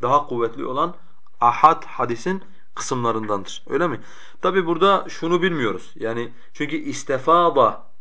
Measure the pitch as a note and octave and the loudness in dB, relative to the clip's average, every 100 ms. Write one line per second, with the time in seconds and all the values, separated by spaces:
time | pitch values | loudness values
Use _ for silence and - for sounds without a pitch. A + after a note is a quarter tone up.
0 | A#2+ C#3+ C#3+ A#2+ A#2 C#3 C3 C3 E3+ F3 | 2 2 2 0 -2 -2 -4 -2 -2 -4
1 | - - - - A#2+ A#2+ D#3 D#3+ - - | -10 -10 -10 2 4 6 6 4 -2 -4
2 | A#2+ A#2+ F3 F#3+ - - - - - B2+ | -2 -2 -2 -4 -6 -10 -10 -8 -4 0
3 | A#2+ A2+ G#2+ G#2 F#2 - - C#3 E3+ A2 | 0 0 -2 -4 -4 -8 -4 0 0 -2
4 | - - - - F#3 F#3+ E3 E3 G3 G3 | -6 -10 -10 -2 0 2 2 2 4 4
5 | - - E3 F3 F#3 E3 A2+ F#2 - - | 0 -4 0 2 2 2 0 -2 -6 -6
6 | A2+ A#2 A#2+ - - - D3 D#3 D3 - | -4 -2 -4 -8 -10 -6 -4 -4 -4 -6
7 | - C3 C3 E3+ E3+ C#3 A2+ - - - | -2 0 4 6 6 6 4 4 -6 -10